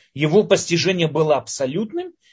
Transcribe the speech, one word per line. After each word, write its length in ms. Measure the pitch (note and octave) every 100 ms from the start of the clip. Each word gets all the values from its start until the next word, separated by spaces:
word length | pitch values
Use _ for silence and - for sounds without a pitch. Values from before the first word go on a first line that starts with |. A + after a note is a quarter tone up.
| _
Его 300 | C3+ D3+ F#3+
постижение 640 | G3 F#3+ - E3+ F#3 F#3 D#3+
было 260 | C3 D#3 C#3
абсолютным, 800 | - - C3+ D#3 A3 E4+ F#4 - _